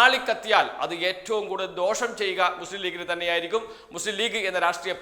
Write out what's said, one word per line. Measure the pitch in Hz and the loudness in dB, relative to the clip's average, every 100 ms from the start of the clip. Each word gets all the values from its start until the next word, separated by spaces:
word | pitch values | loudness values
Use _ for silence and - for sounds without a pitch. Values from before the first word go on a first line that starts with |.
ആളിക്കത്തിയാൽ | 254 262 254 220 220 196 135 - | 8 6 0 -4 4 4 4 0
അത് | 151 170 180 | -4 -2 -2
ഏറ്റവും | 185 - 214 202 | -2 -4 -4 -2
കൂടുതൽ | 185 190 170 | -6 -6 -2
ദോഷം | 185 220 240 214 | 0 0 -2 -2
ചെയ്യുക | 196 180 180 - | -4 2 0 0
മുസ്ലിം | 165 196 | -10 -6
ലീഗിന് | 180 175 180 | -6 -6 -6
തന്നെയായിരിക്കും, | 170 175 170 170 220 226 - - 170 | -2 0 -2 0 -4 -4 -16 -14 -8
മുസ്ലിം | 196 196 | -4 -2
ലീഗ് | 226 220 190 | -2 -2 -2
എന്ന | 180 170 | 0 0
രാഷ്ട്രീയ | 175 185 175 | 0 -6 0